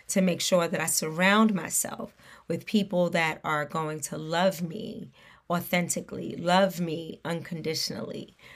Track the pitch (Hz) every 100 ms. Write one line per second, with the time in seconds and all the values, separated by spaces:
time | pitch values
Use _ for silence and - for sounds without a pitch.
0 | - 202 185 175 - 185 170 170 160 -
1 | 160 156 190 208 220 190 - - - -
2 | - _ - - - 170 - 214 190 180
3 | 175 170 160 156 156 151 147 160 156 156
4 | - 156 156 170 190 156 170 - - -
5 | 156 _ - - - 175 175 180 175 -
6 | 175 - 170 - 170 180 196 165 170 160
7 | 160 - 143 170 - 165 156 156 - -
8 | - - - _ -